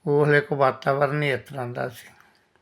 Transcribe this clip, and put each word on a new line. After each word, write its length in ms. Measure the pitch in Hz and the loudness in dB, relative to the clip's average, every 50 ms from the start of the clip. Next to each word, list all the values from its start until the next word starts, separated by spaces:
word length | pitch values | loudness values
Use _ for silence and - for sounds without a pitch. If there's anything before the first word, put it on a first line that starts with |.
| - | -4
ਉਹ 200 | 151 143 147 147 | 0 2 2 4
ਹਲੇ 160 | 147 147 143 | 4 4 2
ਕੋ 140 | 143 - 151 | 2 0 0
ਵਾਤਾਵਰਨ 680 | 139 135 131 127 - - 143 139 139 147 135 147 151 147 | 2 2 2 0 0 -2 -2 0 0 0 0 0 -2 -2
ਹੀ 80 | 143 | -2
ਇਸ 80 | 123 110 | -2 -4
ਤਰ੍ਹਾਂ 260 | - - 139 135 123 | -6 -10 -10 -10 -10
ਦਾ 220 | 120 123 131 127 123 | -8 -8 -8 -8 -8
ਸੀ। 180 | 113 - - - _ _ _ _ _ _ _ _ _ _ | -10 -14 -20 -20 _ _ _ _ _ _ _ _ _ _